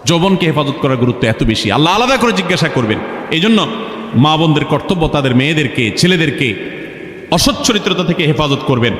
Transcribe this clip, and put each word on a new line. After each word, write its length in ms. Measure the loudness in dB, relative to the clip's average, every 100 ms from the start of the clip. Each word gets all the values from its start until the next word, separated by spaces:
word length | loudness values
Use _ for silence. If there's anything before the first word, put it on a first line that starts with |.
যৌবনকে 420 | 2 2 2 2 2
হেফাজত 280 | 0 -2 -2
করার 160 | -2 0
গুরুত্ব 320 | 0 0 -2
এত 140 | 0
বেশি, 300 | 0 0 0
আল্লাহ 220 | 2 2
আলাদা 220 | 2 2 2
করে 160 | 2
জিজ্ঞাসা 360 | 0 -2 0 0
করবেন। 300 | 0 0 -2 -4 -10 -4
এই 100 | 0
জন্য 260 | 2 2 0 -6 -8 -10 -2 2
মা 200 | 4 4
বোনদের 280 | 2 2
কর্তব্য 440 | 0 -2 -2 -2 0
তাদের 280 | 0 2 2
মেয়েদেরকে, 540 | 2 0 -2 0 -2 0
ছেলেদেরকে 580 | 2 2 0 0 -2 -4 -8 -12 -14 -14 -16 -16 -2
অসৎ 320 | 2 2 0
চরিত্রতা 420 | 0 0 -2 -2
থেকে 220 | 0 0 0
হেফাজত 320 | 2 0 -2 0
করবেন 300 | 0 0